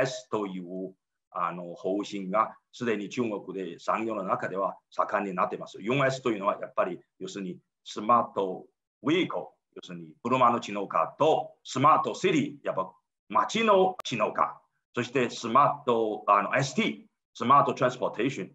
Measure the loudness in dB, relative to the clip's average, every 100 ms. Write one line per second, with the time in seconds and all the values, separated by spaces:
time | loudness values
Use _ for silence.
0 | 2 -2 -6 -4 -4 -6 -10 -8 -10 -12
1 | _ _ _ -6 -4 -4 -10 -6 -2 -2
2 | -4 -8 -2 0 0 -4 _ -8 -4 -4
3 | -4 -4 -4 -4 -8 -8 -8 -6 -2 -2
4 | -2 -4 -2 -4 -4 -4 -4 -6 _ -4
5 | -2 -2 -2 -2 -2 -4 -12 -8 -2 0
6 | 0 0 -2 -2 -2 -2 -4 -2 -2 -4
7 | _ -14 -10 -8 -8 -10 _ _ -14 -4
8 | 4 4 2 -2 -4 -4 -12 _ _ _
9 | 0 2 0 -4 -8 _ _ -18 -14 -14
10 | -14 -8 0 4 6 4 -2 -6 -2 0
11 | 0 2 2 2 0 -12 -8 2 6 6
12 | 2 0 2 2 0 -4 -6 -4 -4 -8
13 | _ _ -2 0 2 2 4 6 4 0
14 | -6 -2 0 0 -2 -4 _ _ _ -6
15 | -2 0 0 -2 2 4 4 2 0 2
16 | 2 0 4 4 4 0 0 0 -2 -2
17 | -12 _ _ -4 4 6 4 2 0 0
18 | -4 -2 -2 -4 -10